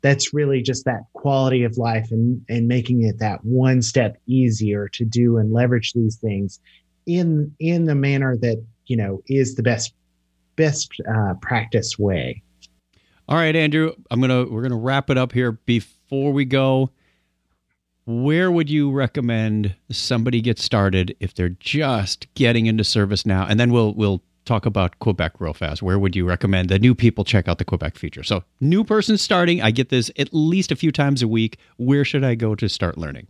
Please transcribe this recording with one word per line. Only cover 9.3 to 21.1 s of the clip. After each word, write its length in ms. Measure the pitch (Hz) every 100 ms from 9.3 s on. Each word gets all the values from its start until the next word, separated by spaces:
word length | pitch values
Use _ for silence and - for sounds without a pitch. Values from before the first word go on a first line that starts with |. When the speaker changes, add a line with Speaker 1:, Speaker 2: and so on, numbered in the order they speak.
| 135 131 -
Speaker 1:
the 60 |
best, 320 | 117 113 - _ _ _ _ _ _
best, 380 | - 156 147 - - -
uh, 260 | 110 101 92
practice 560 | - 120 113 113 - -
way. 440 | 101 90 62 - _ _ _ _ _ _ _ _ -
Speaker 2:
All 80 | 160
right, 200 | 160 156
Andrew, 360 | 156 151 160 - -
I'm 100 | 120
gonna, 240 | 131 127
we're 180 | 123 110
gonna 140 | 127 117
wrap 340 | 120 135 -
it 80 | 131
up 140 | 127
here. 200 | 123 123
Before 800 | 110 - 120 - _ _ 135 139
we 120 | 139
go, 480 | 135 135 135 131 131 _ _ _ _ _ _ _ _ _ _ _
where 480 | - 117 131 160 185
would 180 | 175 151
you 220 | 151 143
recommend 840 | 135 127 - 120 113 110 107 101 92 _
somebody 500 | - - 123 117 120
get 200 | 117 110
started 560 | - 113 98 92 92